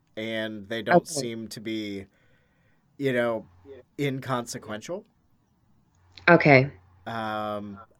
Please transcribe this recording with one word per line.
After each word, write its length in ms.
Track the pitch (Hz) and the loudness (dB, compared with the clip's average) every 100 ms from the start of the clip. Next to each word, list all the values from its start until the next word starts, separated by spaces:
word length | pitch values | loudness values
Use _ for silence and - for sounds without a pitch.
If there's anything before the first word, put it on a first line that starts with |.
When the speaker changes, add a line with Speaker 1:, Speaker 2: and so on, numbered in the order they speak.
| _ 110 | _ -10
Speaker 1:
and 520 | 113 113 110 110 98 | -8 -6 -6 -8 -8
they 140 | 113 | -6
don't 140 | 98 175 | 2 2
Speaker 2:
Okay. 100 | - | 2
Speaker 1:
seem 340 | 151 120 113 107 | -8 -6 -8 -10
to 120 | - | -10
be, 460 | 110 110 104 98 101 _ _ _ _ _ _ _ _ - | -8 -6 -6 -10 -12 _ _ _ _ _ _ _ _ -6
you 140 | 135 | -2
know, 340 | 120 120 110 - - - - - - | 0 0 -2 -8 -20 -20 -20 -18 -6
inconsequential. 1040 | 143 131 127 123 120 120 - 107 - 190 - _ _ _ _ _ _ _ _ _ _ - - | -4 -4 -4 -6 -6 -12 -10 -12 -10 -12 -12 _ _ _ _ _ _ _ _ _ _ 0 6
Speaker 2:
Okay. 420 | 170 151 135 143 - _ _ - | 8 10 8 6 -4 _ _ -12
Speaker 1:
Um, 720 | 113 110 107 107 104 104 98 - | -8 -6 -4 -4 -6 -8 -14 -18